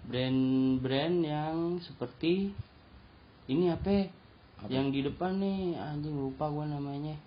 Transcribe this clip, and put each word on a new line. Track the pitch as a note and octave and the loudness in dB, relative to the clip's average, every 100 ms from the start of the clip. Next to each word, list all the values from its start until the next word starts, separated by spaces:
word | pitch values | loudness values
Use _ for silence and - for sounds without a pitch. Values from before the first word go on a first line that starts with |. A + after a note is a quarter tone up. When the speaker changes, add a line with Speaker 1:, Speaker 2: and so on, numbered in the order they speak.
Speaker 1:
brand-brand | - B2 C3 C3 C3 C3 C3 C3 B2+ C3+ D#3+ F3 | -4 -2 2 2 4 4 4 2 2 2 2 2
yang | D#3 D3+ D#3 D#3+ E3+ F3 | 2 0 -2 0 0 -2
seperti | F3 - B2 - D#3+ F#3+ G3 G3+ - - - - - - - - | -6 -8 -10 -2 0 2 0 -6 -12 -18 -20 -20 -20 -20 -20 -18
ini | - C#3+ F3+ | -2 2 2
apa? | D#3+ F#3+ G3+ F#3+ - - - - - | 2 2 2 2 -6 -20 -20 -20 -14
Speaker 2:
Apa? | G2+ | -2
Speaker 1:
Yang | C3 C#3 | 0 2
di | C3+ | 2
depan | C#3+ - F3+ F#3+ | 0 -2 -2 0
nih, | G3 G3 F3+ | 0 0 -2
anjing, | D#3+ D3 D3 D3+ | -2 -4 -4 -4
lupa | C#3+ C3+ C3 D3+ | -2 -4 -2 -2
gua | D3 | -2
namanya. | D3+ C#3+ C#3+ C#3 D3+ D#3 | -2 -4 -4 -4 -6 -8